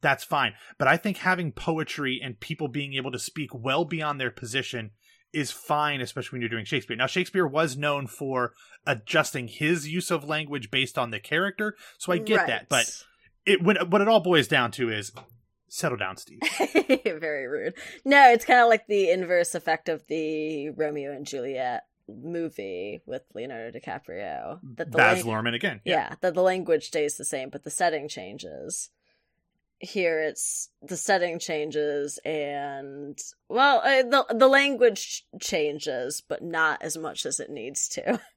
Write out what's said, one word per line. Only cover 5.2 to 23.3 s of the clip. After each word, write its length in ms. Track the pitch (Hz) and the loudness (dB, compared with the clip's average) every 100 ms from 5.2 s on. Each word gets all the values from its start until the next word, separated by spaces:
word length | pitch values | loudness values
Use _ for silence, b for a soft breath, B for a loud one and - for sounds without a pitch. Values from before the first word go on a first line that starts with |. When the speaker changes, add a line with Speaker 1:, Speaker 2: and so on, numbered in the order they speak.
| b | b
Speaker 1:
is 180 | 156 135 | -6 -6
fine, 480 | - - 151 147 139 | -8 -2 0 0 -2
especially 360 | 123 - 120 131 | -6 -8 -8 -6
when 40 | |
you're 80 | 117 | -4
doing 160 | 113 107 | -4 -4
Shakespeare. 300 | 143 - 117 | -4 -4 -2
Now, 120 | 113 | -2
Shakespeare 380 | - 180 185 165 | -2 -2 0 0
was 300 | 143 160 127 | 2 0 0
known 320 | 147 143 135 | -2 -2 -4
for 460 | - 139 127 120 b b b - | -8 -4 -2 -2 b b b -4
adjusting 600 | 123 104 160 147 143 120 | -4 0 0 0 -4 -8
his 380 | - 151 175 147 | -2 0 0 -2
use 220 | 170 170 | -6 -2
of 140 | 165 | -2
language 480 | 147 156 151 143 110 | -2 -6 -4 -8 -2
based 260 | 135 131 - | 0 0 -2
on 140 | 120 | -4
the 80 | 110 | -4
character, 560 | - 151 196 - 214 208 B B | -2 0 0 -2 -6 -6 B B
so 160 | - | -2
I 40 | 180 | -2
get 280 | 214 208 165 | 2 2 2
that. 40 | 113 | -2
Speaker 2:
Right. 40 | - | 0
Speaker 1:
But 340 | 135 117 - - b b _ - | 2 2 -4 -18 b b _ 2
it, 160 | 196 | 4
when, 140 | 170 196 170 | 4 2 4
what 120 | 202 | 4
it 60 | 202 | 6
all 140 | 226 | 4
boils 260 | 175 170 120 | 6 4 6
down 240 | 147 120 | 2 2
to 160 | 113 120 | 0 -2
is, 220 | 107 101 - - _ _ _ _ | -2 -6 -14 -20 _ _ _ _
settle 300 | - 160 117 | -4 -4 -2
down, 180 | 95 92 | -6 -8
Steve. 220 | - - 311 - | -16 -6 -4 -2
Speaker 2:
<laughs> 460 | - - - 262 | 2 2 2 0
Very 440 | - 156 160 147 127 | 0 -4 -4 -4 -4
rude. 260 | 147 123 - B B 269 | -4 -6 -8 B B 4
No, 240 | 277 269 | 10 10
it's 140 | 233 - | 10 6
kinda 200 | 247 233 | 6 8
like 220 | 220 - | 6 4
the 220 | 208 190 | 2 4
inverse 440 | 185 175 180 170 175 | 2 2 2 2 -2
effect 340 | - 160 - | 0 0 0
of 180 | 160 _ | -4 _
the 640 | 156 156 156 156 156 147 | -4 -2 -2 -4 -6 -8
Romeo 420 | 151 151 147 139 | -2 -2 -2 -8
and 140 | 139 143 | -10 -10
Juliet 560 | 139 123 131 127 120 - _ - | -8 -6 -4 -4 -4 -10 _ -20
movie 960 | 107 143 170 165 - 196 90 208 - - | -14 -8 -6 -6 -6 -8 -6 -8 -10 -10
with 160 | 131 _ | -12 _